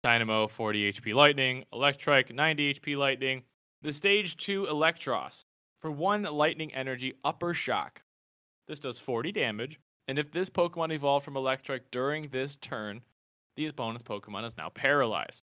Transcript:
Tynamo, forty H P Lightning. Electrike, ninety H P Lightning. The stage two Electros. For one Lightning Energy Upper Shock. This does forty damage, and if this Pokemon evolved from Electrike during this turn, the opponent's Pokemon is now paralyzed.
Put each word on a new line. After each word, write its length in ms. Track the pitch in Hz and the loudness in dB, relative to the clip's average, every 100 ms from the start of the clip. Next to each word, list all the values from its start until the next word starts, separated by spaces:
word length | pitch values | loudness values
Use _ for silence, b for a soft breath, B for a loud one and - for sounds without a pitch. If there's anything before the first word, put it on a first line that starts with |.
Tynamo, 440 | 123 117 113 110 107 | 4 4 4 2 2
forty 360 | - 110 104 104 | 0 -2 0 0
H 160 | 101 | -2
P 120 | 110 | 0
Lightning. 520 | 117 147 143 131 127 - | 6 6 6 0 -2 -8
Electrike, 600 | 117 143 - - 139 131 | 0 0 2 4 4 4
ninety 320 | 120 156 151 143 | 0 0 2 0
H 160 | 139 | -2
P 140 | - 143 | -4 0
Lightning. 480 | 139 127 131 131 _ _ _ _ | 0 0 -2 -4 _ _ _ _
The 100 | 151 | -8
stage 460 | 147 196 202 185 - | -2 2 2 0 -6
two 280 | - 196 196 | -4 -2 -2
Electros. 800 | 151 160 170 - 110 65 - _ _ _ _ | 2 2 2 -4 -2 -4 -14 _ _ _ _
For 100 | 160 | -8
one 320 | 147 180 208 | -2 0 0
Lightning 500 | 196 151 151 156 156 | -2 2 2 0 -6
Energy 400 | 131 131 123 131 - | -6 -6 -4 -6 -2
Upper 300 | 143 - 175 | -4 -2 -4
Shock. 480 | 165 - 104 73 - _ _ _ _ _ _ - | -2 0 -2 -2 -10 _ _ _ _ _ _ -16
This 120 | 151 | -10
does 200 | 135 113 | -8 -8
forty 320 | - 117 135 | -4 -4 -2
damage, 480 | 208 127 107 131 - _ _ - | -2 -2 -2 -8 -10 _ _ -6
and 100 | 139 | -4
if 120 | 147 | -2
this 180 | 170 185 | -4 -2
Pokemon 420 | - 175 170 160 | 0 0 0 -2
evolved 320 | 156 143 139 | 0 2 2
from 120 | 143 139 | 0 -2
Electrike 480 | 131 131 - 131 _ | 0 -2 -4 -8 _
during 360 | 127 131 151 147 | -2 0 -2 -4
this 280 | 127 139 143 | -4 -4 -8
turn, 440 | - 123 107 107 _ _ _ _ _ - | -10 -8 -6 -10 _ _ _ _ _ -6
the 120 | 156 | -6
opponent's 360 | 147 117 117 | -4 -6 -6
Pokemon 420 | 120 104 104 101 117 | -8 -8 -6 -8 -8
is 120 | - | -8
now 120 | 80 | -10
paralyzed. 760 | - 135 147 120 90 - - | 0 4 6 4 2 -4 -10